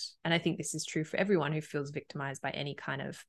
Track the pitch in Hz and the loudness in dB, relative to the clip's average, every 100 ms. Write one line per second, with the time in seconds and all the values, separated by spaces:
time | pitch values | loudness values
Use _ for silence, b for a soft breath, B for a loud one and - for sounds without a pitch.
0 | - - 165 165 165 160 160 156 - 156 | -10 -4 2 4 4 0 -2 -4 -2 -2
1 | 156 - 196 185 143 156 156 151 143 139 | 0 0 4 6 4 0 -2 -2 -2 -6
2 | - 147 139 135 139 - 143 143 - 139 | -8 -6 -4 -4 -4 -2 -4 -6 -4 -4
3 | 143 - | -4 -8